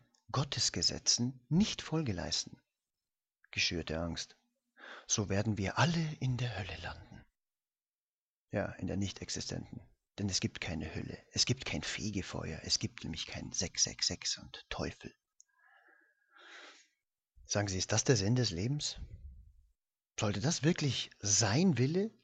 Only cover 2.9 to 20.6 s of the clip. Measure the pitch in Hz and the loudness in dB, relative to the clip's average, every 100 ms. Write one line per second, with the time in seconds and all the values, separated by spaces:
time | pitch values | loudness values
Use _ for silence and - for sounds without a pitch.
2.9 | _ _ _ _ _ _ - - 85 - | _ _ _ _ _ _ 0 0 0 -2
3.9 | 80 85 78 - - _ _ _ - - | -2 -2 -4 -8 -14 _ _ _ -20 -18
4.9 | - - - 98 98 107 104 95 - 143 | -14 -2 0 2 2 2 2 0 4 4
5.9 | 170 156 151 131 120 123 98 95 - - | 4 0 0 0 0 0 -2 -6 -6 -8
6.9 | - - - - _ _ _ _ _ _ | -10 -14 -20 -20 _ _ _ _ _ _
7.9 | _ _ _ _ _ _ 107 90 - 98 | _ _ _ _ _ _ -2 -2 -2 -4
8.9 | 92 98 - - - - 90 - - - | -2 -2 -4 -8 -6 -4 -6 -8 -14 -16
9.9 | _ _ - 101 92 113 - - 80 82 | _ _ -4 -2 0 0 -2 -6 -4 -4
10.9 | - - - - - - 123 - 80 - | -6 -6 -8 -4 0 2 0 -2 -4 -4
11.9 | - 95 98 - 82 82 80 - - 110 | -4 -2 -2 -4 -4 -6 -6 -2 0 -2
12.9 | - - 80 - - - - 82 - - | -6 -6 -6 -6 -8 -6 -4 -4 0 -2
13.9 | - - 90 - - - - - - 71 | 0 -2 -2 -4 -6 -8 -14 -8 -4 -4
14.9 | - - - _ _ _ _ _ - _ | -6 -14 -16 _ _ _ _ _ -20 _
15.9 | _ _ _ _ - - - - - - | _ _ _ _ -20 -20 -18 -18 -20 -20
16.9 | _ _ _ _ - - 104 101 95 - | _ _ _ _ -16 -2 0 2 0 2
17.9 | 107 - 113 98 123 113 85 113 147 - | 4 6 4 4 4 2 0 0 0 -2
18.9 | - - - - - - - - _ _ | -6 -10 -14 -16 -18 -20 -20 -20 _ _
19.9 | _ _ - 107 98 135 - | _ _ -2 0 2 2 4